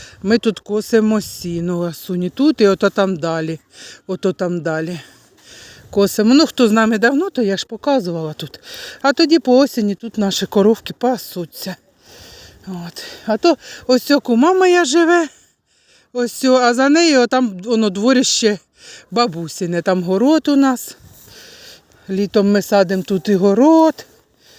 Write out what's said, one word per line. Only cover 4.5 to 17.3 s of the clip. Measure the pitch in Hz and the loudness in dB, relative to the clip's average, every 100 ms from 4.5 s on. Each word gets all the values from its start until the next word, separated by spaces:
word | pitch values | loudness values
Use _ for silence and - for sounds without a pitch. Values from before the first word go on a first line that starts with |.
| 175 | -4
далі. | 156 160 160 170 - _ _ _ _ - - - - | -6 -6 -6 -10 -16 _ _ _ _ -20 -20 -20 -8
Косимо. | - 202 - 214 | 0 0 2 4
Ну, | 269 294 | 4 2
хто | - 233 | 2 2
з | |
нами | 214 220 220 | 2 0 2
давно, | 226 277 381 | 0 0 -2
то | - | -2
я | 208 190 | -2 -2
ж | - | -6
показувала | 220 - 269 180 170 160 | -8 -2 -2 -2 -6 -8
тут. | 156 156 - - - - - | -10 -14 -16 -20 -18 -18 -4
А | 269 | -2
тоді | 285 320 320 | 0 2 2
по | - 247 | 4 4
осені | 285 - 208 | 4 0 -2
тут | 196 226 - | -4 -8 -4
наші | 196 185 190 | -2 -2 -2
коровки | 214 202 226 - - | 2 2 2 -4 -6
пасуться. | 240 247 - 180 160 - - 180 _ _ _ - - - - - - | -4 -4 -8 -12 -12 -12 -14 -14 _ _ _ -20 -20 -20 -20 -20 -14
От. | 185 170 - - - - | -14 -14 -16 -18 -14 -6
А | 220 | 0
то | 349 294 - - - | 0 0 -4 -18 0
ось | 247 - | 0 2
о | 285 | -2
кума | - 233 302 | 2 2 4
моя | 370 370 349 | 4 4 4
живе, | 320 302 330 349 311 _ _ _ _ _ _ _ _ | 2 2 4 2 0 _ _ _ _ _ _ _ _
ось | 247 240 - | -6 -6 -2
о, | 262 | 2
а | 254 247 | 4 4
за | 240 269 | 2 2
нею | 302 339 277 | 4 4 2
там | 240 | 2